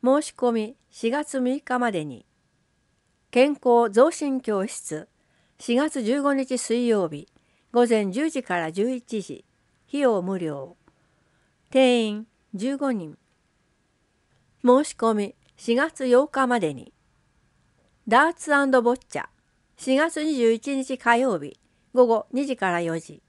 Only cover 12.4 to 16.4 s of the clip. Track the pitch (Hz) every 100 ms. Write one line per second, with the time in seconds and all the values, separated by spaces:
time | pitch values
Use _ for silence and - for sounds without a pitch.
12.4 | _ 196 233 277 277 226 160 147 _ _
13.4 | _ _ _ _ _ _ _ _ _ _
14.4 | _ _ 247 254 302 - 226 214 202 -
15.4 | _ _ - 233 311 - 262 247 294 277